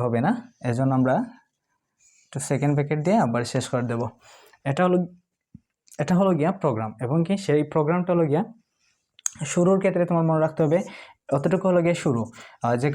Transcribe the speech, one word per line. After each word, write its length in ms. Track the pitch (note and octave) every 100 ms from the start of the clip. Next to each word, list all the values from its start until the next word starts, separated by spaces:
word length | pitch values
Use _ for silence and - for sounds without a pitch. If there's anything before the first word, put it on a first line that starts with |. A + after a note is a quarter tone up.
হবে 160 | B2 A#2 D3
না, 60 | B3+ - _ B2+
এজন্য 220 | A#2+ C3+ C3
আমরা 160 | B2+ D#3 B3+ - _ _ _ _ _ _ _ _ _
একটু 140 | C3+ -
সেকেন্ড 240 | C#3 D3 D3
ব্র্যাকেট 240 | C#3+ D3+ D3+
দিয়ে 120 | A3 C3
আবার 160 | A#2+ A#2
শেষ 120 | C3 -
করে 140 | B2 A#2+
দেবো। 140 | A#2 A#2+ - - - - _ C#3
এটা 120 | C#3 F3+
হলো, 120 | F3+ F3 - _ _ _ - _ _ _ -
এটা 120 | E3 F3+
হলো 120 | G3 E3
গিয়া 120 | D#3+ G3
প্রোগ্রাম, 300 | D3+ A2 A2 A2 A#2+
এবং 120 | D#3+ E3
কি 60 | G3 F3
সেই 160 | D3 D3
প্রোগ্রামটা 380 | D#3+ D3+ F3+ F3+ F3
হলো 100 | D#3+
গিয়া 120 | D3 A3+ - _ _ _ _ _ _ - - D3+
শুরুর 240 | - F3 F#3+
ক্ষেত্রে 200 | G3 F3 E3+
তোমার 160 | E3+ E3
মনে 120 | D#3+ D#3
রাখতে 160 | D#3 D#3
হবে, 140 | E3+ G#3 - - _ - C#3+
অতটুকু 280 | E3 F3+ F#3+
হলো 120 | F3+ E3+
গিয়ে 120 | E3
শুরু, 180 | D#3+ A#2 A2 - - - A#2
আহ, 100 | A#2+
যে 80 | C#3+